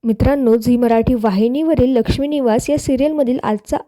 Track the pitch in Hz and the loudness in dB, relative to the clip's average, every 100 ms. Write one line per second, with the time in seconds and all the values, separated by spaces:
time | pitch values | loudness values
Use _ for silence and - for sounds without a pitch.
0 | 226 220 254 285 247 233 226 240 240 226 | -2 0 0 2 2 2 2 0 2 2
1 | 226 254 220 190 226 269 320 302 247 247 | 2 0 0 0 0 0 0 2 2 2
2 | 226 - 285 294 247 220 - 294 - 262 | 0 -2 -2 -2 0 0 0 -4 -2 0
3 | 294 311 247 254 - 214 - 285 | 0 0 -2 -2 -4 -6 -6 -8